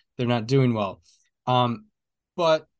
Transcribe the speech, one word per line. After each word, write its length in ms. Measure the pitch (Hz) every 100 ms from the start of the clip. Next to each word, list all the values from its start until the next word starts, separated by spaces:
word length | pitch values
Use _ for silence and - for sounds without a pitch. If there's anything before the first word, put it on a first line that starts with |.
| _ -
they're 80 | 120
not 200 | 120 110
doing 280 | 135 127
well. 260 | 113 98 90 _ _ _ _ -
Um, 400 | 127 120 110 - _ _ _ _ -
but 300 | 165 160 156